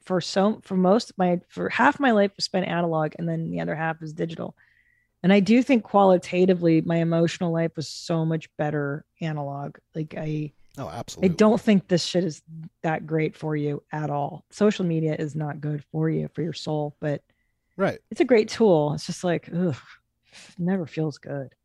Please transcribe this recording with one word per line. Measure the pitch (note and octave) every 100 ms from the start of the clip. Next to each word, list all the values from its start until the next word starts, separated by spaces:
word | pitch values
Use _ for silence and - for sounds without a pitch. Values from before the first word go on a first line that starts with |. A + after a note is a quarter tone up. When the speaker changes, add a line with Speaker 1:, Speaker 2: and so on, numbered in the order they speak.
| -
Speaker 1:
for | F#3
so, | - G3 G3 A3
for | - F#3+
most | F3+ G#3+ -
of | -
my, | F3+ F3 _
for | - F3
half | - B3+ D4
my | C#4
life | A3 G3+ -
was | -
spent | F#3 -
analog, | E3+ F3 D#3+ D#3 -
and | E3+
then | E3 E3
the | E3+
other | E3 D#3
half | D#3+ D#3+
is | D#3+
digital. | D#3 E3 E3 F3 - _ _ _ _ _ _
And | F3
I | G3+
do | G3 A#3+
think | B3 B3+
qualitatively, | - G3+ G3 F3+ - F3+ F#3 F3+ E3+ D#3+
my | E3 E3
emotional | E3 E3 E3 - F3
life | E3 E3 D#3+
was | C#3+
so | - - E3 D#3+
much | D#3+ - -
better | D3+ D3 C#3+ C#3+ _ _
analog. | E3 D3+ C#3+ C#3 C#3+ - _ D#3+
Like, | D#3 -
I, | D#3 D3+ D3+ _ - -
Speaker 2:
Oh, | A2
Speaker 1:
I | E2
Speaker 2:
absolutely. | - - F#3 E3
Speaker 1:
don't | G#3+ A3
think | - G3 -
this | F3 -
shit | F3+
is | D#3 D3+ _ D#3+ D#3+ _
that | E3+ D#3+ D3+
great | D#3 D#3 -
for | D#3 D3+
you | D3 C#3+ _
at | D3+ D3+
all. | C#3+ D3 D3+ _
Social | - G#3 G#3 F3+
media | D#3+ D#3+ D3+
is | D3+ D3
not | D3+ D3
good | D3 D3 -
for | D#3 D#3+
you, | D#3 D3+
for | -
your | D#3+
soul, | D3 - D3+ D3 -
but | D3+ C#3+ _ _ _ _ _ -
Speaker 2:
Right. | F#3+ - _
Speaker 1:
it's | A3
a | C#4
great | A#3+ A3
tool. | - A3 E3 D3
It's | D3+ -
just | F3
like, | F3+ D#3+ - E3+
ugh, | F#3 C3 - - _ _ _ - - -
never | F3 F#3+ D3+
feels | - D#3+ C#3
good. | - C#3+ C3 _